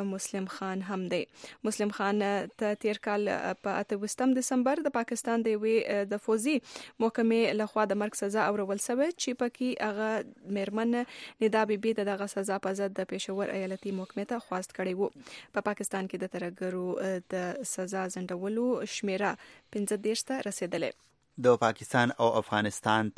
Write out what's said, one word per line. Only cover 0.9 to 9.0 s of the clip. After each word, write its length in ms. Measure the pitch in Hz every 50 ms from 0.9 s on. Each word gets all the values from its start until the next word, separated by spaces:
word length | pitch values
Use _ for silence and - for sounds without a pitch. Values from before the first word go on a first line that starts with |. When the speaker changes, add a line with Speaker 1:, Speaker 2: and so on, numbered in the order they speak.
Speaker 1:
هم 180 | 208 190 185 175 180
دی. 40 | 175 - - _ - - - - - _ 214
مسلم 240 | 214 - 214 208 202 -
خان 260 | 208 196 202 208 202 202 202 202 - - - -
ته 180 | 226 208 208 208 -
تیر 160 | 220 214 208 - 220
کال 200 | 208 208 208 196 175 - - - 185 - _ 202
په 80 | 190 180
اته 180 | 202 - 220 202 202
ویشتم 320 | 208 - - 254 262 262 254
دسمبر 440 | 247 - 269 254 247 262 277 330 311 294
د 80 | 277
پاکستان 500 | 240 233 - 240 226 - - 233 233 226 226
د 80 | 220 208
یوې 500 | 208 220 226 226 - - - 202 202 196 208
د 100 | 208 - -
فوزي 280 | 220 226 214 269 311
محکمې 1040 | 262 - - - - - - - _ 233 226 - - 233 226 226 226 233 208 - 214 214
لخوا 220 | 208 - 214 214 202
د 100 | 196 208 208
مرګ 180 | 214 - -
سزا 260 | - 202 202 220 208 -
اورول 360 | 202 208 202 190 196 202 -
سوې، 240 | - 247 247